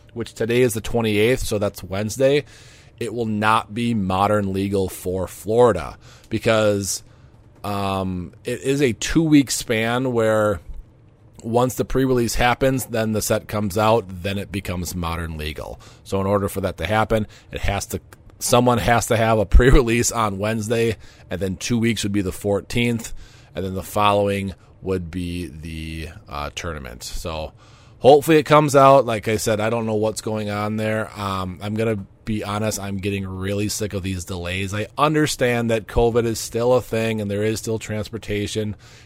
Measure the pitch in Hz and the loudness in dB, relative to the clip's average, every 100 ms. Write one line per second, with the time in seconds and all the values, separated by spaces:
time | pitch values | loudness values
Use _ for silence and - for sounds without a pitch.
0 | - 117 110 - 113 123 127 107 - 117 | -16 -12 -10 -4 0 2 2 0 -2 0
1 | 110 104 113 131 - 104 101 - 87 95 | 0 2 2 2 -2 -2 -2 -4 -8 -6
2 | 107 117 135 147 - - - - - - | -4 0 2 2 -2 -14 -20 -20 -20 -10
3 | 113 117 110 104 107 113 - 107 120 113 | -6 -4 -4 2 4 4 2 -4 -2 0
4 | 92 95 101 104 98 98 98 98 92 - | 0 2 2 2 0 -2 -2 0 -2 -4
5 | 92 92 85 - - 113 120 87 65 - | -6 -4 -6 -8 0 4 6 4 -4 -12
6 | - - - 110 117 110 107 101 95 - | -20 -20 -8 -2 2 4 4 2 -2 -8
7 | - - - - - - 101 101 98 95 | -12 -20 -20 -20 -20 -12 -8 -4 -2 -2
8 | 95 90 87 - 123 123 117 139 135 98 | -2 -4 -8 -10 -8 -4 -2 2 0 0
9 | - 165 160 147 123 - - 110 117 123 | 0 0 4 4 4 -2 -2 -2 0 -2
10 | 131 117 110 107 107 87 - - - _ | 0 2 2 4 2 0 -8 -16 -18 _
11 | - _ - - 117 120 - - - 131 | -20 _ -20 -14 -2 0 0 -2 -2 0
12 | 131 123 117 - 123 120 135 131 - 117 | 2 2 0 2 2 2 0 0 -2 -2
13 | 110 107 - 110 - 107 104 104 107 113 | -2 -2 0 -2 -2 -4 -2 2 4 2
14 | 95 92 98 101 92 98 98 90 82 90 | 0 -8 -6 -6 -6 -8 -6 -6 -6 -6
15 | 85 82 82 78 76 73 55 - - - | -4 -6 -6 -8 -8 -8 -12 -14 -18 -20
16 | - 98 98 101 98 95 92 - 82 107 | -6 -2 0 0 0 -2 -4 -4 0 0
17 | 107 110 104 - - - - 98 - 95 | 2 0 -2 -10 -14 -4 -2 -2 -4 -10
18 | - - - - - 123 123 113 92 117 | -12 -20 -20 -10 2 4 4 2 2 2
19 | - 113 113 110 92 - 127 143 117 120 | 2 2 2 2 6 8 8 6 4 2
20 | 120 117 107 98 107 113 104 113 117 - | 0 0 -2 -2 -2 -2 -2 0 0 -2
21 | - - - 92 95 90 - 120 117 107 | -12 -20 -10 -4 -4 -4 -2 0 2 0
22 | 104 101 92 - 104 98 - 120 120 117 | -2 -2 -2 -4 -2 -2 -2 -2 0 -2
23 | - - - - - 82 95 92 - 104 | -6 -12 -14 -20 -14 -8 -6 -8 -6 0
24 | 104 101 101 98 98 - - - 92 95 | 2 4 2 -2 -6 -10 -18 -12 -6 -6
25 | 82 90 87 87 80 78 80 80 80 80 | -6 -8 -6 -6 -8 -12 -12 -10 -10 -10
26 | 73 - - 71 73 - 85 76 64 62 | -12 -16 -14 -10 -10 -8 -10 -10 -12 -14
27 | - - 87 78 76 - - - - - | -10 -8 -8 -8 -10 -14 -20 -20 -20 4
28 | 127 147 160 156 - 151 151 139 135 139 | 6 6 6 4 6 4 6 8 8 8
29 | 117 110 113 107 117 104 110 117 110 107 | 6 -2 -2 -2 0 0 0 -2 -2 0
30 | 107 - 113 107 104 104 107 107 110 110 | -2 -2 -6 -4 -4 -4 -4 -2 -2 -2
31 | 104 101 98 95 92 90 104 107 113 104 | -4 -6 -4 -4 -6 -8 -6 -2 -2 -2
32 | 95 - - 107 95 104 110 98 98 98 | -6 -12 -6 -6 -4 -4 -2 -4 -6 -6
33 | 101 98 95 92 95 101 104 - 101 98 | -4 -4 -6 -6 -4 -2 -2 -4 -6 -4
34 | 95 92 82 90 87 92 95 104 104 - | -6 -6 -8 -8 -6 -6 -4 -6 -6 0
35 | 151 156 151 - 123 120 117 113 - 120 | 2 2 0 0 0 0 0 -2 0 2
36 | 117 120 117 110 - 113 123 127 - 113 | 4 2 0 -2 -6 -2 2 2 2 -2
37 | 113 110 101 101 110 110 113 110 - 107 | -2 -2 -4 -2 -2 -2 -4 -6 -4 -8
38 | 104 107 - 104 101 110 107 - - - | -8 -10 -6 -4 -2 -4 -4 -8 -16 -20